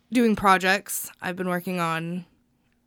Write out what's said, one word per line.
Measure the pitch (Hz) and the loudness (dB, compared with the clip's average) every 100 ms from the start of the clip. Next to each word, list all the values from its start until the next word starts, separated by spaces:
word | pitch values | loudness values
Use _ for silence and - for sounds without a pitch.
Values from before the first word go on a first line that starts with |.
| - | -4
doing | 247 233 208 | 2 2 4
projects. | 202 185 190 196 - - - - | 4 4 4 0 -2 -10 -10 -10
I've | 185 180 | -8 -6
been | 180 | -4
working | 175 180 180 | -4 -4 -4
on | 165 160 165 180 170 _ _ _ _ _ | -4 -4 -6 -8 -12 _ _ _ _ _